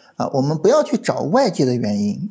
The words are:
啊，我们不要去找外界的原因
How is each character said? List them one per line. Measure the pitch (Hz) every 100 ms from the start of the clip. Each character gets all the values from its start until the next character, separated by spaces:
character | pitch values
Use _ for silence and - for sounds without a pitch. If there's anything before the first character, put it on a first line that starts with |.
| _
啊， | - -
我 | 139
们 | 139 156
不 | 190
要 | 302
去 | 294 240
找 | - 113
外 | 127 226 262
界 | -
的 | 131
原 | 123 110 101
因 | 104 - 190